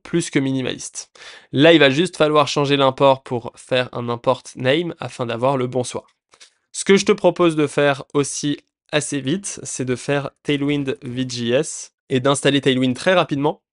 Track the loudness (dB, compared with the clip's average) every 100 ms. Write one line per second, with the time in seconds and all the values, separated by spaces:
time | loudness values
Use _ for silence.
0 | -6 -4 -2 -2 0 -2 -4 -8 -12 -16
1 | -18 _ -20 -20 _ 4 6 8 6 4
2 | -2 0 2 2 2 0 0 2 2 4
3 | 4 2 -2 -8 -8 -14 -4 -2 -2 -6
4 | -6 -4 -2 -2 -4 -4 0 0 0 -6
5 | -10 -8 -6 -2 0 0 -2 -4 -6 -8
6 | -14 _ _ _ -20 _ _ -8 2 2
7 | 4 2 2 2 2 2 -2 2 2 0
8 | -4 -2 -2 -4 -6 -6 _ _ -4 -4
9 | -2 -6 -4 -4 -6 -12 -12 -8 -4 -4
10 | -2 -4 -4 _ -4 -2 0 -2 -4 -6
11 | -8 -6 -6 -4 -2 0 -2 -8 -16 _
12 | -4 0 2 2 2 2 2 2 0 0
13 | 2 2 2 0 -2 -4 _